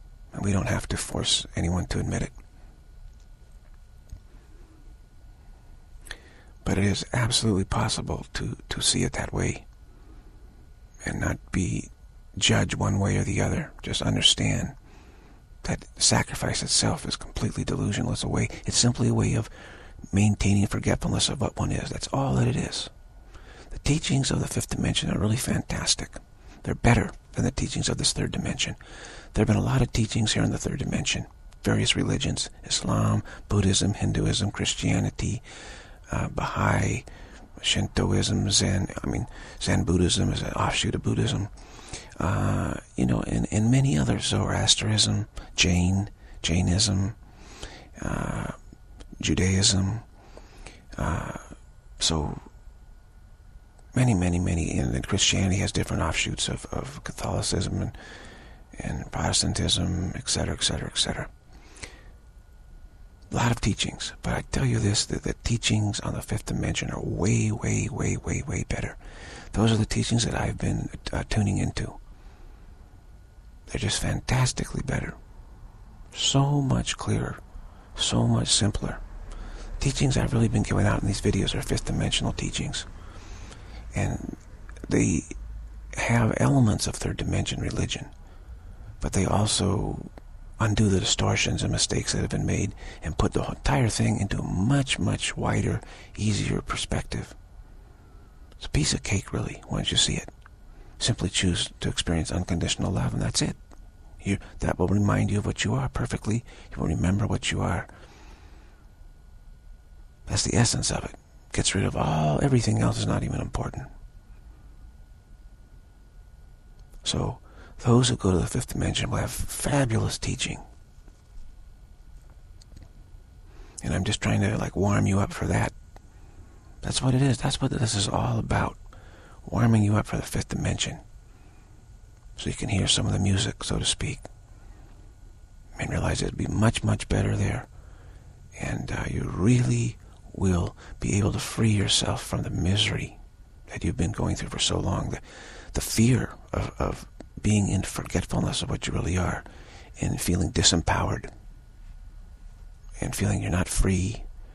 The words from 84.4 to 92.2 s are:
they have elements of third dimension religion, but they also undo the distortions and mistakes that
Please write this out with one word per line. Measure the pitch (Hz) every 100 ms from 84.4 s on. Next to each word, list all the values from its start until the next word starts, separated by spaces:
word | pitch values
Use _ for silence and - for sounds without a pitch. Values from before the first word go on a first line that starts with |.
| - - - - -
they | - 110 82 - - - - - - - -
have | - 120 113 -
elements | 127 139 117 98 -
of |
third | - 98 101
dimension | - 90 95 -
religion, | 95 - - - - - - - - - - - - -
but | 73
they | -
also | 92 98 107 - 95 98 50 - - - - - - -
undo | 110 104 107
the | 95
distortions | - - 101 104 - 104
and | 101
mistakes | 107 - 104 104
that | 104